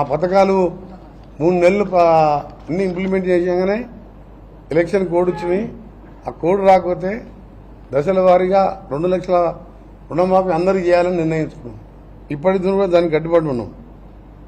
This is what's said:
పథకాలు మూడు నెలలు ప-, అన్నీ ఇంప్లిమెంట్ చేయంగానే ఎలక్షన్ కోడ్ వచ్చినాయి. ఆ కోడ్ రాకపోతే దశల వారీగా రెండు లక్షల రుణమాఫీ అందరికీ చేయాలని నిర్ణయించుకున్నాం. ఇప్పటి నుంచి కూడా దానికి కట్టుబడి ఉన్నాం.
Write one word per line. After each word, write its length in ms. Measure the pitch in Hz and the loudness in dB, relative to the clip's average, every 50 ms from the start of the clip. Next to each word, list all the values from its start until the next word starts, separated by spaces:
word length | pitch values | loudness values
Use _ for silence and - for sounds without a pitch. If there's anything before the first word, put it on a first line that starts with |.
| 143 135 | -2 -2
పథకాలు 440 | 139 151 175 180 185 196 190 190 190 190 180 165 160 - - - - - - - - - - - - - | -2 -2 -2 0 2 2 4 4 2 2 0 0 -2 -8 -14 -20 -20 -20 -20 -20 -20 -20 -20 -18 -8 -2
మూడు 160 | 147 175 185 175 170 | 0 0 2 4 4
నెలలు 220 | 180 196 208 202 - 185 | 4 4 2 0 0 2
ప-, 120 | 175 170 170 160 160 156 151 147 143 - - - - - | 4 4 6 6 4 4 2 2 -2 -4 -10 -16 -16 -10
అన్నీ 140 | - 151 185 196 185 | -6 -4 -2 -2 -2
ఇంప్లిమెంట్ 360 | 175 180 190 190 190 190 180 185 | -4 -4 -4 -2 -2 -2 0 0
చేయంగానే 480 | 180 175 175 180 180 180 185 190 202 226 247 - - - - - - - - - - - - - - - - - | 0 0 0 0 0 0 0 0 -2 -4 -6 -10 -16 -20 -20 -20 -20 -20 -20 -20 -20 -20 -20 -20 -20 -20 -14 -2
ఎలక్షన్ 340 | 143 165 175 170 202 196 190 170 | -2 -2 0 0 0 -2 -2 0
కోడ్ 180 | 170 175 180 180 | 0 0 0 0
వచ్చినాయి. 340 | 180 - 175 175 180 196 226 240 - - - - - - - - - - - | -2 -4 -4 -2 -2 -2 -4 -6 -10 -16 -20 -20 -20 -20 -20 -20 -20 -16 -14
ఆ 40 | 131 - - | -14 -10 -4
కోడ్ 200 | - 165 190 202 190 196 | -2 -2 -2 2 4 4
రాకపోతే 420 | 190 185 165 180 180 160 175 190 214 247 - - - - - - - - - - - - - - 123 | 4 4 2 -2 -4 -4 -4 -6 -6 -8 -10 -16 -20 -20 -20 -20 -20 -20 -20 -20 -20 -20 -12 -4 -2
దశల 260 | 139 147 185 190 185 185 | -2 0 0 2 4 4
వారీగా 340 | 185 180 180 185 185 190 196 190 185 - - - - | 4 4 4 4 2 2 2 2 0 -2 -6 -10 -8
రెండు 160 | 135 147 170 180 185 | -6 -4 -2 -2 -2
లక్షల 240 | 180 170 - 180 175 175 165 - - - - - - - - - - - - | -2 0 0 0 0 0 0 -4 -8 -14 -20 -20 -20 -20 -20 -20 -20 -16 -6
రుణమాఫీ 420 | 135 160 185 185 185 185 185 185 170 | -2 -2 0 2 2 2 2 2 0
అందరికీ 280 | 160 - 185 190 190 175 175 | 0 0 0 0 0 2 2
చేయాలని 280 | 175 175 175 180 185 175 | 2 2 2 0 -2 -2
నిర్ణయించుకున్నాం. 580 | 160 160 160 160 156 139 - - - 120 107 107 - - - - - - - - - - 147 | -2 -2 -2 -2 -4 -6 -8 -14 -16 -16 -16 -18 -20 -20 -20 -20 -20 -20 -20 -20 -12 -10 -10
ఇప్పటి 200 | 143 143 185 190 | -2 -2 0 0
నుంచి 200 | 196 175 190 196 | 0 0 0 0
కూడా 100 | 196 202 185 170 | 0 0 2 2
దానికి 200 | 175 175 170 151 | 2 2 2 0
కట్టుబడి 340 | 156 160 165 170 170 160 147 131 | -2 0 0 0 0 0 0 -2
ఉన్నాం. 160 | 120 104 95 - - - - - - - - - - - - - - - | -4 -6 -8 -14 -18 -20 -20 -20 -20 -20 -20 -20 -20 -20 -20 -20 -20 -20